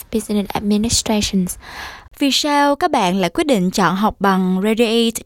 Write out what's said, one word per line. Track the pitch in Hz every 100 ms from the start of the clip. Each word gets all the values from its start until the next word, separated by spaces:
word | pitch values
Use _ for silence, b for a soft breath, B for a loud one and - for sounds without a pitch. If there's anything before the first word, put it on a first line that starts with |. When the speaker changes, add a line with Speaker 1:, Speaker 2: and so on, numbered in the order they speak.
| -
Speaker 1:
Business | 220 208 208 190
Administration. | - 208 208 220 - - 214 208 196 180 - B B B B B -
Speaker 2:
Vì | 285
sao | - 302 285 285 285
các | 359
bạn | 285 185 196
lại | 175
quyết | - 311
định | 233 180
chọn | 180 180 185
học | 214 -
bằng | 202 190 185 185
Graduate | 208 220 233 233 233 226